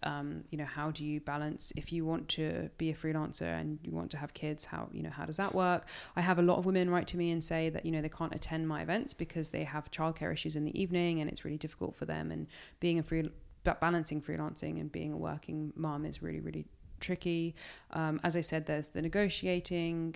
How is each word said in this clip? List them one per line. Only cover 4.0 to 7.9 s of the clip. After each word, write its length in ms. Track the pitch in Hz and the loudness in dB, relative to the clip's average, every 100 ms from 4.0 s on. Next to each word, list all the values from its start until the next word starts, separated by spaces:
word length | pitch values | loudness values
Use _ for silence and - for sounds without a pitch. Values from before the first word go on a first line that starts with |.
| - | -4
to 60 | 151 | -4
have 160 | 147 | -6
kids, 320 | - 151 147 - | -4 -4 -2 -2
how, 240 | 160 - | -4 -6
you 100 | - | -4
know, 80 | 160 | -6
how 140 | 139 | -4
does 140 | 160 156 | -4 0
that 180 | 196 185 | 2 4
work? 300 | 180 180 - - - - | 6 4 0 -12 -6 0
I 20 | |
have 180 | 175 175 | 4 8
a 40 | |
lot 160 | 175 180 | 8 8
of 80 | 180 | 6
women 240 | 185 180 | 4 6
write 180 | 175 - | 4 2
to 100 | 175 | 2
me 140 | 170 | 2
and 100 | 165 | 2
say 280 | 160 160 160 | 2 2 2
that, 160 | 160 | 0
you 60 | 165 | 0